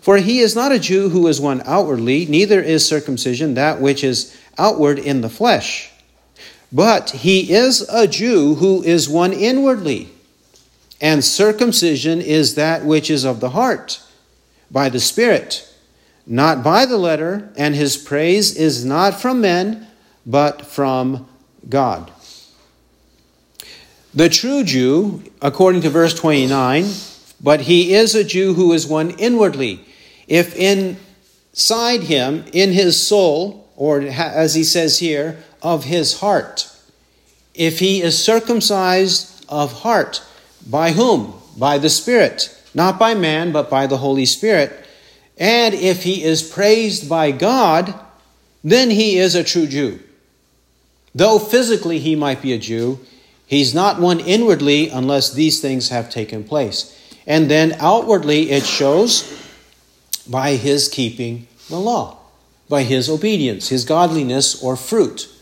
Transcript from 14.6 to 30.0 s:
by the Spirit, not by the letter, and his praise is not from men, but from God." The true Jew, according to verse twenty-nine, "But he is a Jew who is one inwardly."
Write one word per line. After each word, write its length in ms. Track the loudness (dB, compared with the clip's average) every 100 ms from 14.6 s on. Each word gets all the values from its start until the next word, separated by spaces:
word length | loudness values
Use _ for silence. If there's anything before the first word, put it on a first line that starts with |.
| _
by 180 | -2 -2
the 120 | -2
Spirit, 680 | -4 0 2 2 -2 -14 -14 _ _ _ _ _ -6
not 380 | 0 2 2
by 220 | 2 2 2
the 100 | 0
letter, 540 | 0 -2 -4 -6 -10 -4
and 180 | -2
his 240 | 0 -2 -4
praise 560 | -4 -2 2 2 0
is 280 | 0 0 0
not 360 | -4 0 0 0
from 220 | -2 0
men, 440 | 2 0 -2 -6 -14 _ _ _
but 400 | -2 0 0 -2
from 640 | -14 -4 -2 -2 -2 -6 -12 _ _ _ -4
God." 420 | -2 -2 -4 -10 -20 -20 -20 -20 _ _ _ _ _ _ _ _ _ _ _ -20 -20 -20 _ _
The 160 | 2 2
true 340 | 2 0 -2
Jew, 600 | 0 0 2 2 0 -4 -14 _
according 400 | -6 2 4 4
to 80 | 2
verse 240 | 2 2
twenty-nine, 760 | 2 0 2 2 0 0 0 -2 -6 -14 -20 _ _
"But 240 | 0 0
he 300 | 4 2 4
is 220 | 4 4
a 100 | 2
Jew 300 | 0 0 0
who 180 | 2 4
is 140 | 2 0
one 240 | -2 -4
inwardly." 680 | -2 -2 2 2 0 -6 -8 -16 _